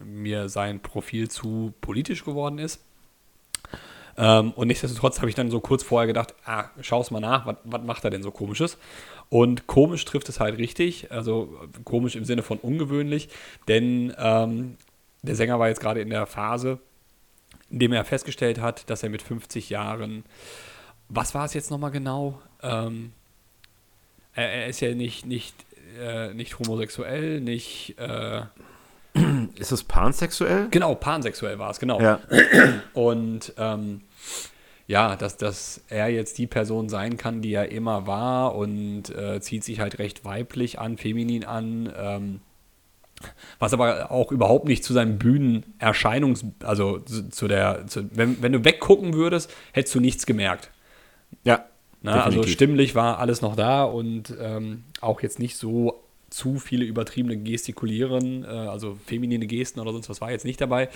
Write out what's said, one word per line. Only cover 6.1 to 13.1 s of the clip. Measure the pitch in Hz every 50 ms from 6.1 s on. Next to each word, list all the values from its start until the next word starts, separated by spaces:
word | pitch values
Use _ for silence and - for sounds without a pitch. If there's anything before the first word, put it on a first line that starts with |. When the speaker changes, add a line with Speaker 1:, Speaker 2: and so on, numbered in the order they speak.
| - - 117 - - - -
Speaker 1:
ah, | 117 110 107 - - - -
schau's | - - 120 123 120 -
mal | 117 107
nach, | 107 113 131 135 120
wat, | 107 107 - -
wat | 113 117 117 120
macht | 117 - - -
er | 104
denn | 101 98
so | 98 101
Komisches? | - - 101 101 104 - 160 170 - - - - - - - - - - - -
Und | - 117 120 123 123 120 -
komisch | - - 135 147 165 175 156 -
trifft | - - 143 - -
es | - -
halt | 110 104 107 113
richtig, | 117 117 - - 170 180 170 - - -
also | - 117 113 113 113 113 90 73 78 - 82 76 - 113 117
komisch | - 120 117 123 120 -
im | 113 113
Sinne | - 120 120
von | - - 110 -
ungewöhnlich, | - 117 147 160 151 135 143 143 147 147